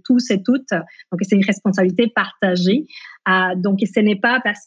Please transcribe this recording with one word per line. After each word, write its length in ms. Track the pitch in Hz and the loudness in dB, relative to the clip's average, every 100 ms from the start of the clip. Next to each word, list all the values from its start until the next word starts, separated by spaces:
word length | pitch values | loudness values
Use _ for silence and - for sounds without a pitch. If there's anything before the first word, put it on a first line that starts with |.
tous 260 | - 247 247 | 0 0 2
et 120 | 202 | -2
toutes. 280 | 190 269 262 | 0 -2 -2
Donc, 500 | 175 165 - - 180 | -6 -8 -18 -10 -6
c'est 140 | 196 202 | 0 2
une 80 | |
responsabilité 640 | 196 196 202 196 185 180 233 | 2 0 -2 0 0 2 0
partagée. 800 | - 190 - 196 180 180 233 302 - - - - | 0 -6 -4 -2 0 0 0 -4 -14 -20 -10 -2
Euh, 260 | 190 185 185 | 0 0 -2
donc, 240 | 190 196 | -2 -2
ce 200 | 214 - | -2 0
n'est 200 | 208 202 | 0 2
pas 200 | 233 247 | 0 0
parce 260 | 240 208 | -2 -6